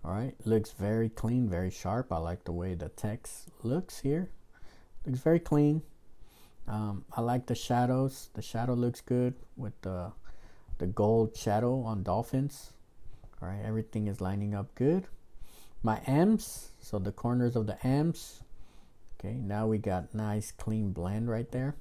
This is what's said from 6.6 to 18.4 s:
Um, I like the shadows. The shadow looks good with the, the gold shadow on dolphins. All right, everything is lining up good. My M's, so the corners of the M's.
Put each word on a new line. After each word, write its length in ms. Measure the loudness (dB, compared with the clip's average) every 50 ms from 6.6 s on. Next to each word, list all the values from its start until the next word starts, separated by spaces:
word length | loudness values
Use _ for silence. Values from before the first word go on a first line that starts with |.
| -4 -2
Um, 360 | -2 0 -2 -2 -4 -6 -8 -6 -4
I 60 | -2
like 240 | 0 2 0 0 0
the 100 | -2 -4
shadows. 760 | -4 0 2 2 4 4 4 4 4 2 0 -2 -6 -16 -12 -10
The 80 | -10
shadow 320 | -10 -4 -2 -2 0 2 2
looks 260 | 2 2 2 0 -2
good 340 | -2 0 2 4 4 2 0 -4 -12 -16 -12
with 160 | -8 -8 -8 -8 -6
the, 300 | -6 -4 -4 -2 -4 -6 -8 -8 -8 -8 -8 -8 -10 -14 -18 -18 -6 -6 -2 0
the 80 | 0
gold 500 | 0 4 4 6 6 8 6 6 4 0
shadow 440 | -2 2 2 4 4 4 4 2 2
on 240 | 0 0 -2 0 0
dolphins. 680 | 2 2 0 0 0 0 0 0 0 -4 -8 -16 -18 -18 -20 -20 -20 -16 -10 -10 -10 -10 -10 -12 -16 -10 -8
All 60 | -6 -4
right, 120 | -4 -4 -2
everything 420 | 0 0 -2 -2 -2 -2 0 0
is 140 | 0 -2 -2
lining 340 | -2 -2 0 0 0 0 -2
up 180 | -2 -4 -6 -2
good. 320 | 2 4 4 4 4 0 -4 -12 -12 -12 -14 -12 -10 -10 -10 -12 -14 -16 -14 -6 -2
My 180 | 0 0 0 0 0
M's, 640 | 2 6 6 8 6 6 4 2 -4 -10 -12 -12 -14 -16 -16
so 220 | -10 -6 -4 -2
the 100 | -2 -4
corners 460 | -4 -2 0 2 2 4 4 4 4
of 100 | 2 0
the 180 | 0 -2 -2 0
M's. 580 | 2 4 4 4 2 0 -2 -8 -14 -14 -16